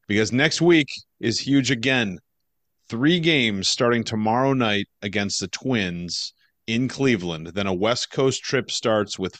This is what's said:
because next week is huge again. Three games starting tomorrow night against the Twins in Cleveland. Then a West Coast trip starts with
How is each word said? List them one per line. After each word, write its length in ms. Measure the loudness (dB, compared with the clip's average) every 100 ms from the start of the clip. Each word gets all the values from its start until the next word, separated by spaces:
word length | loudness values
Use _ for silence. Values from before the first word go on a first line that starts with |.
| -2
because 240 | 0 2
next 300 | 2 0 4
week 260 | 4 4 2 -6 -18 -6
is 200 | -2 -2
huge 300 | 2 2 2
again. 460 | 0 0 0 0 -6 _ _ _ _ _ _ -10
Three 300 | 0 2 2
games 480 | 2 2 2 0 -2
starting 360 | 2 2 2
tomorrow 500 | 0 -2 0 2 2
night 340 | 2 0 0 -4 _
against 360 | -6 -2 -2 -4
the 80 | -6
Twins 840 | -6 -2 0 -2 -4 -8 -8 -10 -14 _ _ -4
in 220 | -2 -2
Cleveland. 600 | 0 0 0 -2 -6 -6
Then 200 | -4 -2
a 60 |
West 360 | 0 0 0 -4
Coast 300 | 0 0 0
trip 280 | -2 -4 -2
starts 480 | -4 0 2 0 -4
with 160 | -6